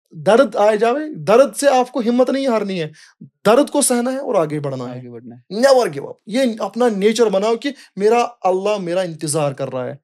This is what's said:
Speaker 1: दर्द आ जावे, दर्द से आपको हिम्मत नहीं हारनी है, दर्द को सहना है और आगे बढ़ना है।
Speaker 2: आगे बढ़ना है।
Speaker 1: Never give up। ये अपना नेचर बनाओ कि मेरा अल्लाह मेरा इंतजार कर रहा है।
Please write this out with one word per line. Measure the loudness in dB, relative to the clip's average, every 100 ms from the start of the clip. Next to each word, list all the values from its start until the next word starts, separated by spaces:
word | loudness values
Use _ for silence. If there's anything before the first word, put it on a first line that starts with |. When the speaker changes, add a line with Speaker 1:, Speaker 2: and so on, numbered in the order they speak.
| _
Speaker 1:
दर्द | -4 4 4 4 2
आ | 2
जावे, | 2 0 0 -6
दर्द | -6 2 4 4
से | 2 2
आपको | 2 0 -2
हिम्मत | 0 0 0
नहीं | 0 -2
हारनी | -2 -2 -6
है, | -8 -12 -20 _
दर्द | -20 _ 2 4 2
को | 0
सहना | 0 0 -2
है | -6
और | -2 -2
आगे | -2 -4
बढ़ना | -6 -8 -10
है। | -12
Speaker 2:
आगे | -14
बढ़ना | -18 -18
है। | -20 _
Speaker 1:
Never | 2 4 4 2
give | -4
up। | -12 -16 -6
ये | -2 -2 -2
अपना | -6 -2 0
नेचर | 2 0 2 2
बनाओ | 2 0 -2
कि | -4 -10 -14 -2
मेरा | 2 2
अल्लाह | 0 -2 -2 0 -2 -4
मेरा | -2 -4
इंतजार | -4 -6 -6 -2 -2
कर | -4 -8
रहा | -8
है। | -8 -12